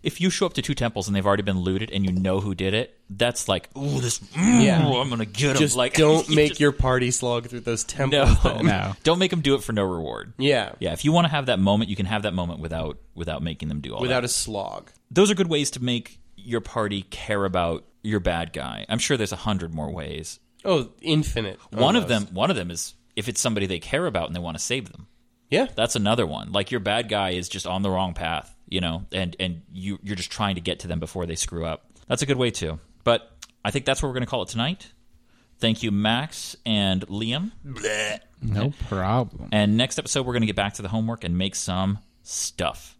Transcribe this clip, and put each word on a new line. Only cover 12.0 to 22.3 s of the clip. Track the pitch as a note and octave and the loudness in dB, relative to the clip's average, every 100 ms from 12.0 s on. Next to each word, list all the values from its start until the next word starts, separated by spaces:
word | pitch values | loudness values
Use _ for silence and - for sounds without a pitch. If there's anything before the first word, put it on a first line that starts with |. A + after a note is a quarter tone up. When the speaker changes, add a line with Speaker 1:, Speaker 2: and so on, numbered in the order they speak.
| F#2+ | -2
Speaker 1:
have | G#2+ | 0
that | G#2 | -2
moment | F2+ F2 D#2 | -2 -4 -6
without, | D#2+ E2 D#2+ C#2+ - - | -6 -4 -6 -8 -16 -10
without | E2+ D2 | -8 -6
making | D#2+ D2+ D2+ | -6 -6 -6
them | D2 | -6
do | C#2+ | -8
all | G#1+ | -6
Speaker 2:
Without | B2 B2+ | -2 0
Speaker 1:
that. | A#2+ | 0
Speaker 2:
a | |
slog. | - - G#2 - G1+ - _ _ | -4 -4 -6 -6 -10 -16 _ _
Speaker 1:
Those | C3 G3+ | 4 4
are | G3 | 4
good | F3 | 2
ways | D3+ C#3+ | 0 -2
to | B2+ | -2
make | B2 A#2+ - - - - | -2 -2 -4 -20 -20 -20
your | G#2 A#2 | -4 -4
party | - A#2 G#2+ G2+ F#2+ | -4 -4 -2 -2 -6
care | - - G#2 G2 | -12 -4 0 2
about | F2+ E2+ E2 - _ | 2 0 -2 -8 _
your | G#2+ G#2+ | -2 0
bad | F2+ E2+ E2 | 0 -2 -4
guy. | D#2 C2 G#1+ G1+ | -8 -8 -10 -4
I'm | A#2 | -2
sure | - C3+ | 0 0
there's | G#2 | -2
a | F2+ A2 | -4 -2
hundred | G2 E2+ | -2 -2
more | D#2+ D2+ | -6 -6
ways. | D#2+ D2 D2 E2 - _ _ | -6 -8 -8 -10 -16 _ _
Speaker 2:
Oh, | - F3 A#2 - | 0 0 0 -8
infinite, | D#3+ D#3 C#3 A#2+ G#2 F#2 - | 0 0 2 -2 -4 -8 -10
Speaker 1:
One | - C3 A#3 | 2 4 4
of | - | 2
Speaker 2:
almost. | A2+ | 0
Speaker 1:
them, | G2+ | 0